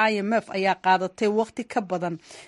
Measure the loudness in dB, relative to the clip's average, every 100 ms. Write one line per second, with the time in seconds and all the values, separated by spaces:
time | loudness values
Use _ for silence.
0 | 2 2 0 -2 -2 -2 0 2 2 2
1 | 2 0 0 2 -2 -6 -4 -4 -2 -4
2 | -4 -6 -12 -20